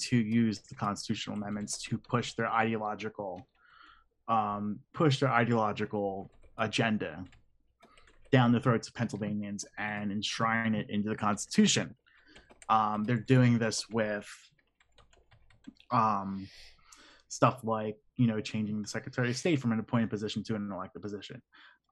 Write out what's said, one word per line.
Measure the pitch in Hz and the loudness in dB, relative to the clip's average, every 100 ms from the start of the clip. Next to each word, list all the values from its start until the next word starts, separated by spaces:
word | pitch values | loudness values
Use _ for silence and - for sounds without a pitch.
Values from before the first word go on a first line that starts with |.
| - | 2
to | 123 | 2
use | 107 117 113 101 | 4 4 2 0
the | - | -8
constitutional | - 104 101 - 107 - 104 | -4 -4 -2 -4 -4 -4 -6
amendments | 101 104 104 - | -6 -6 -6 -8
to | - 107 | -6 -8
push | - 123 110 | -2 -2 -2
their | - 113 | -2 0
ideological, | 113 113 113 107 104 107 - 101 90 - _ _ - - - _ _ - | 2 2 0 -4 -6 -8 -8 -8 -10 -14 _ _ -20 -20 -20 _ _ 0
um, | 113 104 104 104 104 - - | 0 2 -2 -4 -8 -6 2
push | 160 135 | 2 4
their | 135 | 2
ideological | 117 117 117 107 101 104 107 101 95 95 - - - | 4 4 4 2 0 -4 -4 -4 -6 -12 -18 -10 -4
agenda | 110 - 117 107 92 80 92 - _ _ _ _ - - - - - | -2 2 2 2 -2 -8 -14 -18 _ _ _ _ -20 -20 -20 -20 2
down | 131 120 | 4 6
the | 120 | 4
throats | 131 113 - | 4 2 0
of | |
Pennsylvanians | - 113 101 104 104 101 101 - - | -6 -4 -4 -6 -6 -6 -8 -10 -8
and | 107 104 104 | -6 -4 -4
enshrine | 104 104 - 113 113 113 | -4 -4 -2 0 2 0
it | 107 - | -2 -2
into | 104 104 | -2 -2
the | 110 | 0
Constitution. | 104 104 - - 208 117 82 - _ _ - - - - - | 0 -2 -2 2 4 2 -2 -10 _ _ -20 -20 -20 -8 2
Um, | 110 107 107 | 2 2 0
they're | 107 120 | 0 0
doing | - 131 123 117 | 4 4 6 4
this | 110 - - | 2 -2 -2
with, | 113 107 104 - - - _ _ _ _ _ - _ _ _ _ _ - - - | -2 0 -2 -8 -18 -20 _ _ _ _ _ -20 _ _ _ _ _ -20 -20 -2
um, | 120 110 101 98 98 98 - - - - - - - - | 2 2 0 -2 -6 -10 -16 -20 -20 -20 -20 -20 -20 -12
stuff | - 127 - 110 | 2 4 4 -2
like, | 110 107 104 _ - | -2 -2 -6 _ 2
you | 120 | 2
know, | 107 | 2
changing | 104 110 104 107 | -2 -4 -2 -4
the | 104 | -4
Secretary | 113 - 131 123 | -6 -6 -2 -2
of | 123 | 0
State | 185 151 | 2 2
from | 120 | 2
an | 110 | 0
appointed | 104 120 113 | 0 0 0
position | 104 104 107 | -2 -4 -4
to | 104 110 | -4 -4
an | 101 | -4
elected | 90 95 82 | -6 -8 -10
position, | 101 101 - - - - - _ - | -10 -10 -12 -16 -20 -20 -20 _ -8